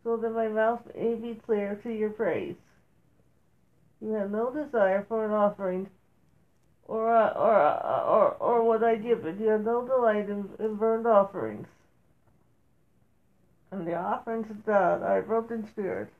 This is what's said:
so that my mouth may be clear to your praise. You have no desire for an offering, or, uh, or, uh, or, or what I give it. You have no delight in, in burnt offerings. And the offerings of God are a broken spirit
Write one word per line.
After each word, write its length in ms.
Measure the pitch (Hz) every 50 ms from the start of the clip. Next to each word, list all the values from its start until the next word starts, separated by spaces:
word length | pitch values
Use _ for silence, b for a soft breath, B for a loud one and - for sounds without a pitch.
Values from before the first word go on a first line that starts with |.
| _
so 140 | 233 233
that 120 | 220 220 233
my 180 | 220 226 226
mouth 340 | 220 214 220 220 226 240 233 - - -
may 200 | - 185 226 233
be 180 | 220 226 240 226
clear 460 | 220 - - 226 208 202 202 208 208
to 100 | - 240
your 200 | 226 214 214 214
praise. 460 | 208 - 226 180 - 107 - 147 180 - _ _ _ _ _ _ _ _ _ _ _ _ _ _ _ _ _ _ _ _ _ _ _ _ _ _ _ _
You 120 | 220 214
have 180 | 214 214 196 196
no 220 | 208 214 233 254
desire 520 | 254 302 294 294 - 226 196 190 190 202 202
for 180 | - 226 220 220
an 60 | 214
offering, 580 | 214 214 208 208 202 196 196 185 185 185 196 202 _ _ _ _ _ _ _ _ _ _ _ _ _ _ _ _ _ _ _
or, 240 | - - 220 226 226
uh, 180 | 233 226 214 -
or, 260 | - - - - 220
uh, 480 | - 143 151 - - - - 127 131 -
or, 260 | - - 220 196 - -
or 300 | - - - 240 233 226
what 200 | 226 226 220 226
I 140 | 233 226
give 280 | 220 214 240 233 185 139
it. 140 | 160 170 202
You 80 | 220
have 160 | 214 214 214 208
no 200 | 226 233 240 247
delight 420 | 247 262 254 240 226 208 208 208 202
in, 180 | 202 202 196 190 - -
in 160 | 208 220 214
burnt 320 | 202 220 226 226 226 226
offerings. 600 | 233 220 202 196 196 - 175 120 110 107 - 170 - _ _ _ _ _ _ _ _ _ _ _ _ _ _ _ _ _ _ _ _ _ _ _ _ _ _ _ _ _ _ _ _ _ _ _ _ _ _ _ _
And 160 | 185 196 170
the 80 | 170 170
offerings 560 | 170 180 202 226 254 - 233 226 226 220 220
of 120 | 220 208 -
God 380 | 220 208 196 185 175 175 -
are 180 | 185 190 196 196
a 40 | 185
broken 440 | 202 220 226 226 233 233 226 208
spirit 420 | 214 - - 202 180 - 190 208 202 _